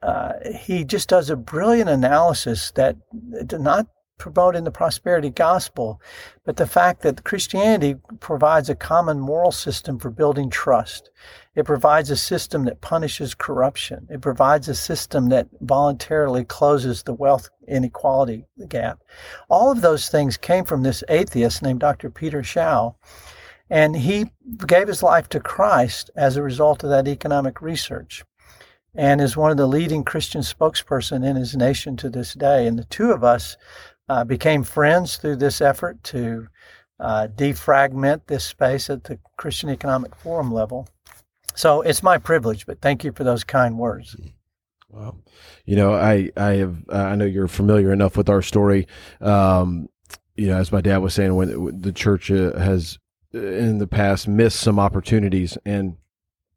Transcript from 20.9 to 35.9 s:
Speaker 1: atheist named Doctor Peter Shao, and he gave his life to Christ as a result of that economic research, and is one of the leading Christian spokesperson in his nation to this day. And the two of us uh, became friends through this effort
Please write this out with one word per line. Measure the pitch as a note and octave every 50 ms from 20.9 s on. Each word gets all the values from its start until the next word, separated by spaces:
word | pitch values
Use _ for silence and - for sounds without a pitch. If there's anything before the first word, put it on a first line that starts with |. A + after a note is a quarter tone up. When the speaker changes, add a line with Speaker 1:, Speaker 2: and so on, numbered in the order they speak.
| B2 - - -
Speaker 1:
atheist | D#3+ D#3+ - - - B2 A#2 A#2 - -
named | - C3+ B2+ A#2+
Doctor | D3 D3 C#3 - - D3
Peter | - - D#3 D#3+ D3 D3
Shao, | C3 - - E3+ E3 E3 D3+ A#2 A2 A#2 A#2+ _ _ - - - - - - - - - - _ _ _
and | F3+ D#3 D#3 D3+ D#3 D#3+
he | B2 D#3 G3+ G#3 G#3+ A3+ - _ _ - - - F3
gave | C#3 E3 F3+ G3 G#3
his | F3+ - -
life | F3 E3+ E3 D3+ -
to | - D3+
Christ | - - - - G3 G#3 F#3+ C#3 B2 A#2 - - - - _
as | - C#3+ C3+ B2+ C#3
a | C#3+
result | C#3 B2+ C3 D3+ D3 C#3+ - -
of | C#3+
that | C#3+ C3+ C3+ C#3+
economic | C#3+ - - D#3 C#3+ C#3+ C3+ C3+ - -
research, | D#3+ D#3+ E3 - - - - - - - - - - _ _ _ _ _ - _ - _ _ _ _ _ _
and | - D3 C#3 C#3+ C#3+
is | C#3+ C3+ G#2
one | D3+ D#3 D3+
of | D#3 C#3
the | C#3+ C3
leading | C3+ D3+ E3+ D#3+ D#3 D#3 C3+
Christian | - - D#3+ - - - D#3+
spokesperson | C3 - - - D#3+ D#3+ D#3 - - - C#3+ C3 A2 - D3+ B2+ B2+
in | C3+ C#3
his | C3 B2+ A#2+ C#3
nation | C3+ B2 C3 C#3 - - D3+ C3 A#2
to | - C3
this | A2+ B2 A#2 - -
day. | C#3 C#3+ C#3 C#3+ C3+ A#2+
And | A#2 A#2 A#2
the | A#2
two | - - - G#3 A#3+
of | A3 C#3 A2+
us | A#2+ A#2+ A#2+ - - - - _ - - - - - _ _ _ -
uh, | C3+ B2+ A#2+
became | A2+ C3 - - D#3 D#3 C#3+ B2+
friends | - - - D3 D3 D#3+ F3+ F3+ D3 - -
through | - D3+ D3 B2
this | C#3 C#3+ C3 -
effort | D#3+ C#3+ C3+ - - -